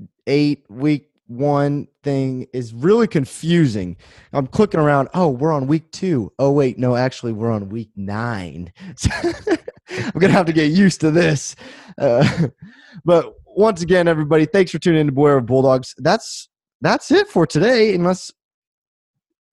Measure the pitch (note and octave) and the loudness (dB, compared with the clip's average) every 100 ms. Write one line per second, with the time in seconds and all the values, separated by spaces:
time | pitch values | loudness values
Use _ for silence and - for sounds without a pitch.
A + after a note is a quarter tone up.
0 | G#2 _ - C#3+ D3 C#3+ _ A2+ D3+ D3 | -20 _ -2 0 2 -2 _ -4 -2 -2
1 | _ _ _ A#2+ D3 C#3+ C#3+ C#3+ - _ | _ _ _ -4 -2 0 0 -4 -8 _
2 | C#3+ C#3 C3+ B2+ - B2+ A#2 A#2 E3 A#3 | -4 -4 -4 -6 -8 -10 -10 -4 2 2
3 | A3 D#3+ B2+ - D#3+ E3+ C#3+ G#2 F2+ F2 | 2 0 -4 -8 0 2 2 0 -6 -10
4 | _ - _ C#3 C3 - G#3 E3+ D3 C#3+ | _ -20 _ -6 -2 0 0 2 2 2
5 | C3 F3 E3+ B2 D#3 D3 C3 D#3+ _ - | 0 0 0 0 -2 -2 0 -2 _ -6
6 | F#3+ C#3 G2 - C#3 C#3+ C3 G#2+ B2 B2 | -2 -2 -4 -2 0 2 0 0 0 0
7 | B2+ - A#2 G#2+ A#2 A2 G2 A2+ G#2+ G2 | -2 -4 -8 -4 -4 -4 -6 -12 -12 -12
8 | G2 G#2 A#2+ G#2+ F2 D#2 F2+ _ F#3+ - | -8 -6 -6 -6 -10 -12 -16 _ -20 -6
9 | - - E4+ - G#4+ F4 - - - F#4 | -6 -4 -6 -6 -4 -4 -6 -20 -14 -8
10 | A#3+ D#3 F#3 G3 E3 D#3+ D3+ F3+ F#3+ - | -6 0 2 2 2 0 0 2 2 2
11 | D#3 D#3+ E3 C#3+ - - - - - - | 0 2 0 -2 -6 -16 -20 -20 -20 -4
12 | C#3 A#2+ G3+ - C#3 _ G3+ - _ G3 | 0 2 2 0 -4 _ -20 -20 _ -8
13 | D#3+ E3+ A#2+ - - - A3 E3+ E3 F#3 | 2 2 2 -12 -10 2 2 2 2 4
14 | E3+ D#3 D3 D#3 D3+ G3 F3+ E3 F3+ D#3+ | 4 2 2 2 2 2 0 0 2 2
15 | D3 C3 D3 C#3 A#2 C3 C3 C3 B2 - | 2 4 4 4 2 2 4 2 -2 -4
16 | C#3+ A3 - - - _ _ - D3+ B3+ | 0 0 -4 -16 -18 _ _ -6 -2 -2
17 | - F4+ G4+ F#3+ D#3+ D3+ G#3+ A3+ A3 F3 | 2 2 2 0 0 2 2 2 2 2
18 | F3 F#3 - _ _ _ _ _ _ _ | 0 -2 -8 _ _ _ _ _ _ _
19 | _ _ _ _ _ | _ _ _ _ _